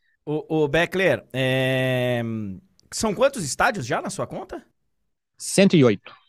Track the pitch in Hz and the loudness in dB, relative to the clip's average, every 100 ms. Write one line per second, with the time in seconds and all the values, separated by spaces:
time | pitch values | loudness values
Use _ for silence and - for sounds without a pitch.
0 | _ _ - 151 - 160 147 160 170 185 | _ _ -6 -6 -2 0 2 2 0 2
1 | 185 113 - 127 131 131 131 131 131 127 | 2 0 -2 -2 0 2 0 0 0 0
2 | 123 120 117 113 104 92 - _ - - | 0 -2 -4 -6 -8 -12 -18 _ -14 -4
3 | 220 202 269 277 147 - 220 208 117 180 | -2 2 0 0 -6 0 0 0 -4 -4
4 | 220 - 123 175 - - - _ _ _ | -4 -6 -8 -8 -12 -14 -16 _ _ _
5 | _ _ _ - - - 196 170 127 98 | _ _ _ -14 -4 4 4 6 4 2
6 | - - | -6 -20